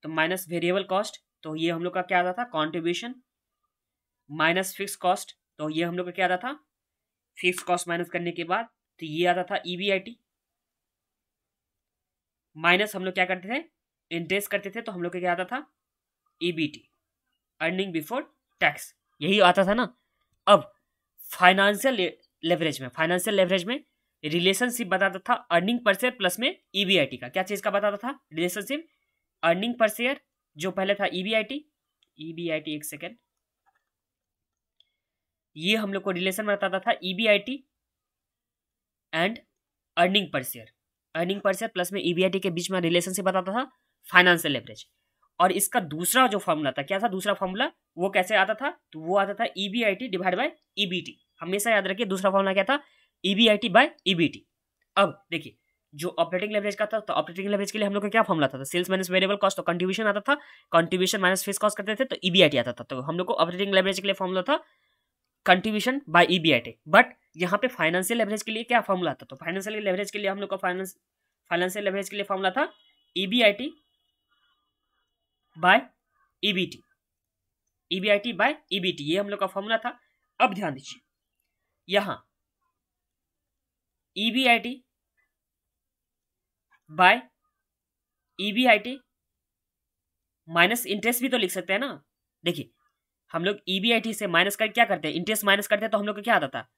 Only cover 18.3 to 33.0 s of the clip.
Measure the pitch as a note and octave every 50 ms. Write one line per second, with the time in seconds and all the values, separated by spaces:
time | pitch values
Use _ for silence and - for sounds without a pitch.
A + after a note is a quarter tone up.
18.3 | _ _ _ _ _ _ F3+ D3+ D3 - - - _ _ _ _ _ _ D3 D#3+
19.3 | G3 G#3 G3 F3 F3 - F#3+ F3+ G#3 A#3 B3 F#3+ - _ _ _ _ _ _ _
20.3 | _ _ _ - G3+ G3 - - _ _ _ _ _ _ _ _ _ _ - -
21.3 | - - F3+ F3+ F#3+ F#3+ G3 G3+ G#3 G3 - C4+ B3+ G#3+ F#3 E3+ - _ _ _
22.3 | _ _ - E3 F3 D#3+ E3 D#3 C#3 C3+ C3+ B2 - - D#3+ D#3+ F3 F3+ F3+ A3
23.3 | G#3 F#3+ F#3 F3 F#3+ F#3+ E3+ F#3+ B3 D4 - _ _ _ _ _ _ _ - D3+
24.3 | D3+ F3 E3+ F#3 G3 G3 B3 B3 A#3+ - A#3+ F3+ F#3 F#3 G3 G3 F#3 F#3+ _ -
25.3 | B3 A3+ - _ E3+ E3+ F3 G3+ A#3+ A#3+ A#3+ G#3 G3 G3 - B3+ B3+ B3+ - F3+
26.3 | F3+ - A#3 C#4+ F#4 _ _ _ _ F#3+ G3+ F#3 G3 F3 C#3+ C3 - A#2+ - A#2+
27.3 | - F#3 F#3 F#3+ G#3 F#3+ - G#3+ G3 G3+ G3+ G#3 G3+ G3+ A3+ B3 C#4+ - _ _
28.3 | D3+ D#3+ E3+ F3 F3 G#3+ G3 - C#4 D4+ E4 _ _ _ _ _ _ _ _ _
29.3 | _ _ - E3 E3+ F3+ G3+ A#3+ A#3+ A#3+ A#3 G#3+ G#3 - A#3+ B3 C#4 C#4 _ _
30.3 | _ _ _ _ _ D3+ D3+ F#3+ F#3 G3 F#3+ G3 G3+ G3+ G3+ F3+ - F3+ F#3 G3+
31.3 | A3 A3 G#3+ G#3+ C4 D4 D4+ _ _ _ _ _ _ _ _ _ _ _ D3+ E3
32.3 | E3 D#3+ E3+ E3 D#3+ D#3 D#3 D#3+ D3+ D3+ D3 - - D3